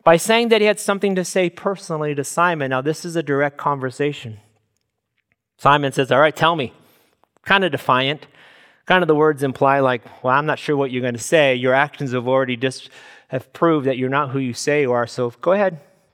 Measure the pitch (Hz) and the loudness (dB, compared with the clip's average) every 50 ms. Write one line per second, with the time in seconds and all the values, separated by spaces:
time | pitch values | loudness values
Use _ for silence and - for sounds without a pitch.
0 | _ 165 170 165 - - 226 233 240 226 226 214 208 214 202 - - - 202 190 | _ 4 4 4 4 2 2 2 2 2 2 4 4 2 0 0 -2 -4 -2 0
1 | 208 196 190 185 180 - - 190 180 170 180 - - 196 190 - - - 165 151 | 0 -2 0 -2 -4 -2 0 0 0 0 -2 -4 -6 -6 -6 -6 -8 -8 -6 -4
2 | 151 151 143 143 135 - - 170 175 180 170 151 139 131 131 131 135 151 156 - | -4 -4 -4 -4 -6 -4 -2 0 0 0 0 -2 -2 -2 -2 -2 -2 -4 -4 -4
3 | - 175 165 170 156 147 139 139 147 143 143 - - 147 143 135 131 127 120 - | -8 -6 -6 -4 -2 -2 0 0 0 -2 -4 -4 -4 -4 -2 -2 -6 -8 -4 -4
4 | 143 147 139 - - 117 107 104 _ _ _ _ _ _ _ _ _ _ _ _ | -4 -4 -4 -8 -12 -16 -16 -16 _ _ _ _ _ _ _ _ _ _ _ _
5 | _ _ _ _ _ _ _ _ _ _ _ _ - 139 143 147 143 135 - 143 | _ _ _ _ _ _ _ _ _ _ _ _ 2 4 4 4 2 -2 -2 -2
6 | 135 123 123 135 151 156 147 - 160 165 170 156 127 - - _ _ _ _ _ | 0 2 4 4 4 2 2 2 0 0 0 -2 -6 -8 -10 _ _ _ _ _
7 | _ _ _ _ _ _ _ _ _ - 190 196 190 170 - 170 - - 127 127 | _ _ _ _ _ _ _ _ _ 0 2 2 2 0 -2 -2 0 0 2 2
8 | 131 139 151 160 - - _ _ - - - - - _ _ _ _ - 185 185 | 2 0 -2 -4 -10 -20 _ _ -20 -20 -20 -20 -20 _ _ _ _ 2 2 2
9 | 175 156 156 147 156 156 151 131 143 135 123 - 139 135 139 139 135 127 127 113 | 4 4 4 4 4 2 2 0 -4 -4 0 0 2 2 4 4 2 2 0 -2
10 | - - - - - 127 127 143 151 156 135 - - - 147 139 139 131 127 127 | -6 -14 -18 -6 -2 0 0 2 2 0 -4 -4 -4 -2 -2 -2 -2 -2 -2 -4
11 | 123 127 120 113 - - 170 160 147 135 127 123 127 127 127 135 147 143 - - | -4 -4 -4 -6 -2 2 4 4 4 4 2 2 2 2 2 2 2 0 -2 -8
12 | 147 127 123 127 117 127 131 131 131 123 123 113 131 131 127 - - - - - | -6 -4 -4 -4 -2 0 0 0 0 -2 -4 -4 -4 -4 -4 -8 -16 -20 -20 -20
13 | - - - - _ _ - 131 - _ - - 175 165 160 151 127 135 131 123 | -20 -20 -20 -20 _ _ -10 -10 -10 _ -4 0 2 2 2 2 0 -2 -2 -2
14 | 131 127 135 143 147 127 131 139 131 123 113 - - 147 147 147 143 123 123 120 | -4 -2 0 -2 -2 -2 -4 -4 -4 -4 -6 -4 -2 -2 0 0 0 0 0 -2
15 | 117 117 - - 123 120 - _ - 170 190 202 202 190 170 147 - _ _ _ | -2 -4 -4 -4 -6 -6 -6 _ -2 -2 0 2 0 -2 -2 -6 -14 _ _ _
16 | _ _ | _ _